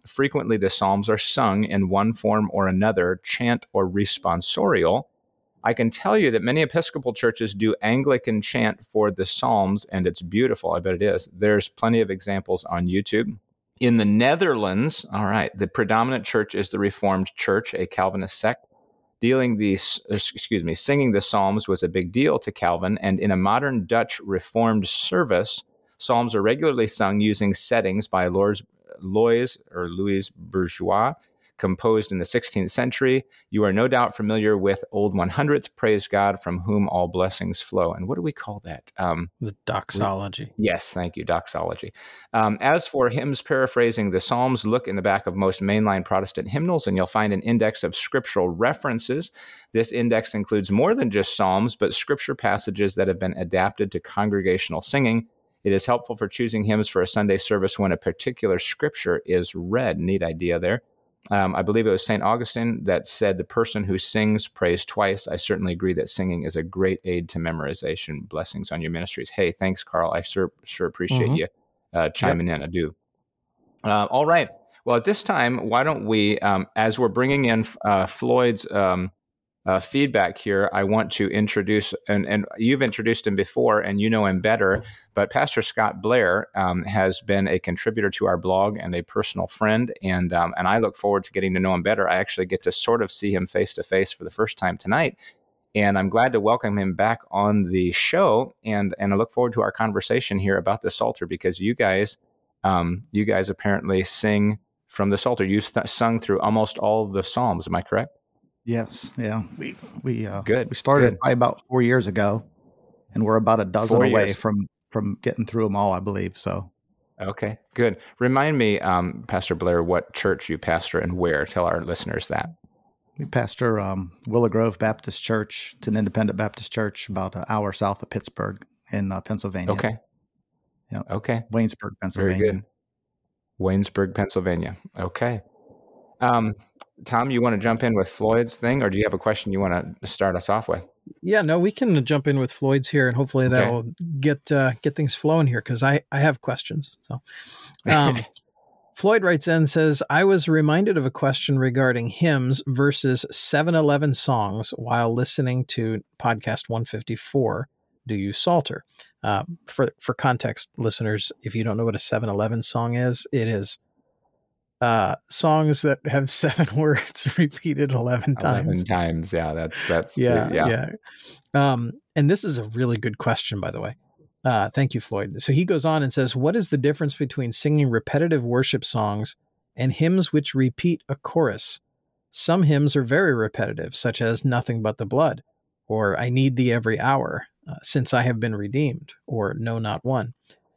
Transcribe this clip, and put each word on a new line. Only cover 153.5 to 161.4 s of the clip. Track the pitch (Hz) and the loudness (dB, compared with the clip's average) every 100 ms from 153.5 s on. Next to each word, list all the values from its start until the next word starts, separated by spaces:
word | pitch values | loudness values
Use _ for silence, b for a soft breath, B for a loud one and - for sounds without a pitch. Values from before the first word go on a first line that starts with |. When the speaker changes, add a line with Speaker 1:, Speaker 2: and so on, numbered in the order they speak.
| 147 160 165 | 2 2 4
Speaker 2:
eleven | 147 143 151 127 | 4 4 2 0
songs | - 120 101 104 110 | 2 0 0 -2 -6
while | - 113 120 117 | -6 -2 0 2
listening | 117 127 - 131 127 127 | 2 0 0 0 0 -2
to | - 110 110 - - | -2 -2 -2 -6 -4
podcast | 120 113 117 110 - | -2 -2 -2 -6 -2
one | 113 | -4
fifty-four, | 113 110 - 113 - 139 113 104 131 _ _ _ - | -4 -8 -6 -8 -4 0 0 -2 -6 _ _ _ -6
Do | 104 | -4
You | 98 | -2
Psalter?" | - - 175 - - - B B B | -2 2 2 0 -8 -14 B B B
Uh, | 107 101 - 170 - | -2 -2 -2 -12 -12
for, | - 123 - | -2 -2 -2
for | - 127 | -6 -2
context, | 135 120 117 - - - | 0 0 -2 -6 -10 -4
listeners, | 113 - 110 107 - - | -4 -2 -2 -2 -2 -6